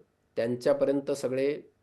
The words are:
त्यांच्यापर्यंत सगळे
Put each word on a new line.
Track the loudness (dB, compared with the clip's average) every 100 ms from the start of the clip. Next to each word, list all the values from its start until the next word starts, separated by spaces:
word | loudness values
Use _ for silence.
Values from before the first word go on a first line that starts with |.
| _ _ _ -4
त्यांच्यापर्यंत | -2 0 2 2 2 0 0
सगळे | -2 -2 0 0 -2 -8 _